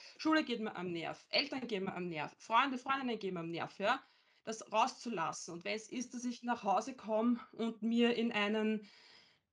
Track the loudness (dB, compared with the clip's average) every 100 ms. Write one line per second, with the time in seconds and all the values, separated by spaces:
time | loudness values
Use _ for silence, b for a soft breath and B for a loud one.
0 | B -4 4 4 4 -2 -2 -4 -4 -4
1 | -6 -8 -2 -2 0 -4 -4 -2 -2 -4
2 | -4 -4 -6 -8 2 4 4 0 -2 -2
3 | -2 -2 -2 -4 -4 -4 -6 0 0 0
4 | b b b b -10 -10 0 2 2 0
5 | -6 -2 -2 -4 -8 -8 -4 -6 -4 -8
6 | -6 -6 -6 -4 -2 0 2 2 0 -8
7 | -2 2 4 2 -2 -4 -4 -2 2 6
8 | 6 4 2 2 2 2 2 0 -4 B
9 | B B B B _